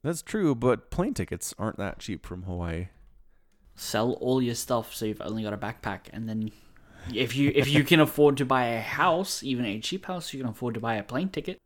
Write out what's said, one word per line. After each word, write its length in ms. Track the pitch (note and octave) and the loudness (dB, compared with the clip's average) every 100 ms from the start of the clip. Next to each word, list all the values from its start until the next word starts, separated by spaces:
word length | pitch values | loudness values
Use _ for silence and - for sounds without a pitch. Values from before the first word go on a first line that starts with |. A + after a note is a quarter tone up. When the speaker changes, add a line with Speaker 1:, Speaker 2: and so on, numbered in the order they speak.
Speaker 1:
That's 180 | D3 E3+ | -6 -6
true, 320 | - A3 F3 A#2+ | -4 0 2 4
but 340 | B2 A#2+ - | 4 2 0
plane 220 | - G3+ | -2 0
tickets 400 | C4 F#2 F2 - - | 0 -4 -4 -8 -4
aren't 200 | G#2+ - | -4 -2
that 220 | F#2+ - | -6 -6
cheap 260 | - F2 - | -8 -8 -8
from 180 | F2+ | -10
Hawaii. 440 | F#2 F2 E2+ E2 F#2 - - - - _ _ _ _ - | -6 -4 -4 -4 -6 -12 -20 -20 -20 _ _ _ _ -14
Speaker 2:
Sell 380 | - G#2+ A#2 | -4 0 0
all 280 | - B2 C3 | 0 2 2
your 140 | A#2+ A#2 | 2 -2
stuff 380 | - B2 A2 | -2 -2 -2
so 120 | - A2 | -6 -4
you've 160 | G#2 | -4
only 220 | - A2 | -6 -4
got 100 | G#2+ | -4
a 40 | G#2 | -4
backpack, 440 | G2+ A#2 A2 G2+ - | -6 -6 -8 -8 -10
and 160 | G#2 A2 | -10 -6
then 240 | A2 G#2+ - - - - - - | -4 -6 -8 -20 -20 -20 -16 -8
if 220 | A#2 B2 B2+ | -2 -2 2
you, 160 | C#3+ C#3+ | 4 4
if 120 | C3 | 6
you 140 | D3 | 4
can 160 | C#3+ E3 | 8 6
afford 360 | D3+ - D3 C#3 | 6 8 6 6
to 80 | B2+ | 2
buy 200 | C3 A#2+ | 4 2
a 160 | A#2 | 0
house, 600 | G#2+ - F3 E3 F#3+ - | -4 2 2 2 0 -4
even 220 | C#3 B2 A#2 | -2 -2 -2
a 140 | G#2+ | -2
cheap 260 | - - - | -4 -6 -6
house, 280 | F3+ D#3+ | -8 -8
you 60 | C3+ | -6
can 80 | B2+ | -6
afford 240 | G#2 B2 A2+ | -4 -4 -2
to 40 | |
buy 140 | A#2 A2 | -2 -2
a 80 | |
plane 260 | G2+ B2 F#3 | -2 -4 -2
ticket. 280 | D#3 D3 F#3+ | -4 -6 -10